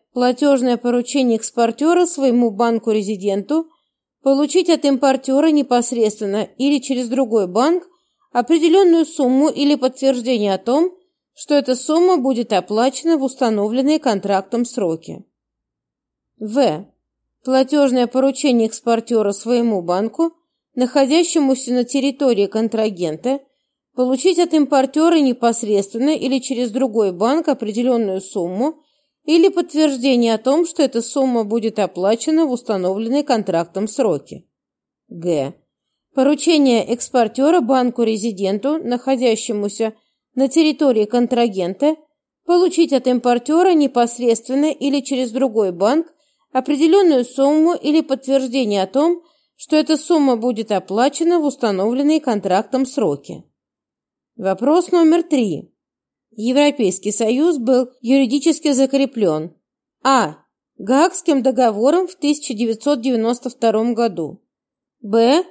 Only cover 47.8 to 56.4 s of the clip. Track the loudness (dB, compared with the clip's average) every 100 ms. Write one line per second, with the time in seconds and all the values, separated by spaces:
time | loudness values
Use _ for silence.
47.8 | 0 0 0 -4 0 0 0 -2 0 0
48.8 | -2 0 0 0 -6 _ _ _ -2 0
49.8 | 2 0 0 2 2 0 -2 -4 -4 -4
50.8 | -2 0 0 0 0 0 0 -2 -2 -2
51.8 | -2 0 0 0 0 -4 0 -2 -2 -4
52.8 | -4 -2 -2 -2 -8 -18 -18 _ _ _
53.8 | _ _ _ _ _ -8 -6 -2 2 2
54.8 | 2 2 4 2 2 0 0 -4 -10 _
55.8 | _ _ _ _ _ -8